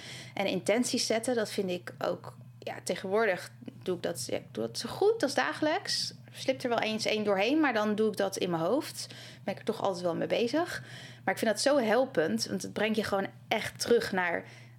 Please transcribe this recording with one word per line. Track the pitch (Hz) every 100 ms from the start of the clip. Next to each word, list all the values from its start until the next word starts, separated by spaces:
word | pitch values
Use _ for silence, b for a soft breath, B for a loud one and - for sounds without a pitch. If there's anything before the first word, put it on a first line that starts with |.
| B B B
En | B 196
intenties | 185 180 226 247 240 -
zetten, | 226 240
dat | 233 208
vind | - 190
ik | 180 - -
ook, | 175 175 - - - -
ja, | - -
tegenwoordig | - 175 190 208 220 175 - - - -
doe | - 175
ik |
dat, | 175 165 -
ja, | -
ik | -
doe | - 226
dat | -
zo | -
goed | - 403 453
als | 277
dagelijks. | - 277 311 302 370 - - - -
Er | - -
slipt | - 262
er | 247
wel | 220
eens | 220 220
één | - 214
doorheen, | 208 190 220 311
maar | 277
dan | 220 214
doe | 208 220
ik | 196
dat | 190 -
in | 180
mijn | 165
hoofd. | 170 269 - - - B B B
Ben | -
ik | 190
er | -
toch | -
altijd | 196 175
wel | 180
mee | 165 160
bezig. | 180 240 302 349 - B B B B
Maar | -
ik | 185
vind | 226
dat | 208
zo | 269 294
helpend, | 214 226 262 - 160 220 -
want | 196
het | 190
brengt | - 220 214
je |
gewoon | 196 196 - - -
echt | 220 - -
terug | - 233 -
naar | 185 175 180 - B B